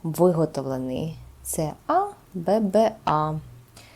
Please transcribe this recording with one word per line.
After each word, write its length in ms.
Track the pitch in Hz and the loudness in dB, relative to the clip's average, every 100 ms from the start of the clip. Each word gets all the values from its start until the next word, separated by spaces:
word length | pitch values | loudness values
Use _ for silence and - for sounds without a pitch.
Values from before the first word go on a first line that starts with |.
виготовлений. 1120 | 165 156 180 165 156 143 135 131 131 127 156 156 - - | -6 2 4 4 0 -2 -4 -4 -4 -4 -6 -8 -16 -16
Це 280 | - - 156 - - | -8 -4 -4 -4 -2
А 180 | 330 403 - - | 0 0 -6 -14
Б 260 | 185 170 214 | -8 0 2
Б 320 | 208 208 220 220 - | 4 4 2 0 -2
А. 280 | 156 156 156 - - - - - | 0 0 -4 -8 -18 -20 -20 -20